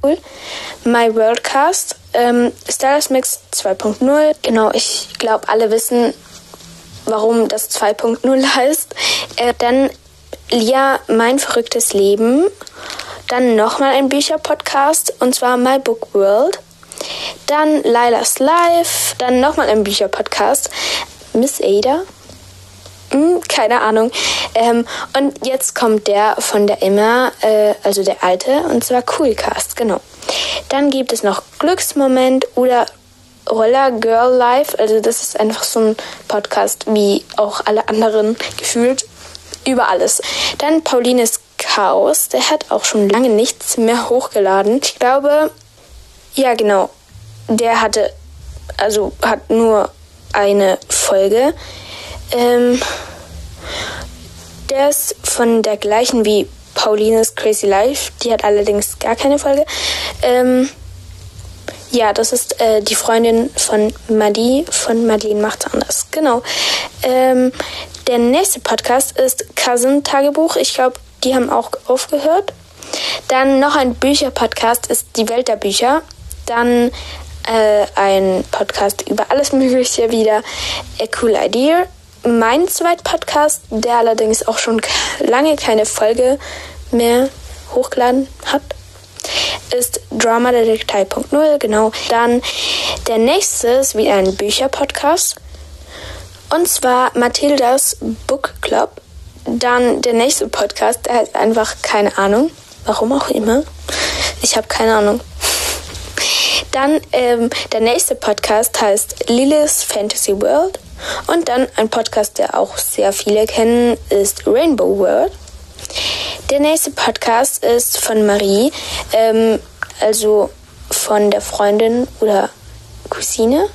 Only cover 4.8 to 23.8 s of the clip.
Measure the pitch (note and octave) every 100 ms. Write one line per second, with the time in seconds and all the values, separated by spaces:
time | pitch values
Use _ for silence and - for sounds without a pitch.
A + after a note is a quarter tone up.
4.8 | - - - - A3+ A3 - G#3+ A3+ A3
5.8 | - A#3+ A#3+ - - - - - - -
6.8 | - - - G#3+ A3 A#3 A3 G#3+ - -
7.8 | G#3 G#3+ A3+ A3+ B3+ C4 C4+ C#4 B3+ D#4
8.8 | - - - - - - A#3+ A#3+ A#3+ B3+
9.8 | C4+ - - - - - - A#3+ A3+ C4
10.8 | C4+ C4+ - A3+ A3+ C4+ - - A#3 A#3
11.8 | - G3+ G3 G3+ A3+ C4 F#4+ - - -
12.8 | - - - - - A#3+ B3+ A3 G#3+ -
13.8 | C#4 C4+ C4+ C#4 D4 D#4 - D4+ - C#4+
14.8 | C#4 D#4+ - - B3+ B3+ B3 B3 B3 C4+
15.8 | C4 A3+ - G3+ G3 G#3 D4 - - -
16.8 | - - - - - - - D4 D4+ D4+
17.8 | - A#3 A#3+ A3+ A#3 - C4 E4+ E4+ E4+
18.8 | E4+ - - - B3 B3+ C4+ D#4 C4+ G#3+
19.8 | G3+ - G3 - - - G#3 C#4 - -
20.8 | - - - - - A3+ C4 - F#3+ G3+
21.8 | B3 D4+ F#4+ - - - - - - -
22.8 | - - - C4+ D#4 F4 - - A3 A#3+